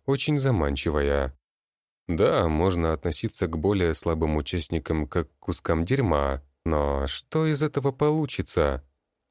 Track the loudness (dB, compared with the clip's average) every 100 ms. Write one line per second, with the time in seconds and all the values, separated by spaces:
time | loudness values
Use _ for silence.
0 | -4 -2 0 0 2 2 0 0 0 0
1 | 2 2 -2 -6 _ _ _ _ _ _
2 | -4 2 2 4 2 2 2 2 0 0
3 | -2 -4 -4 -2 -2 0 0 2 2 0
4 | 0 0 2 0 -2 -4 -2 -4 -2 -2
5 | -2 -2 -4 _ -6 -4 0 0 0 0
6 | 2 2 0 -2 -8 _ -2 0 0 0
7 | -2 -6 -4 -2 0 0 -2 -2 -2 0
8 | 0 2 -2 -4 -4 0 0 0 -8 _
9 | _ _ _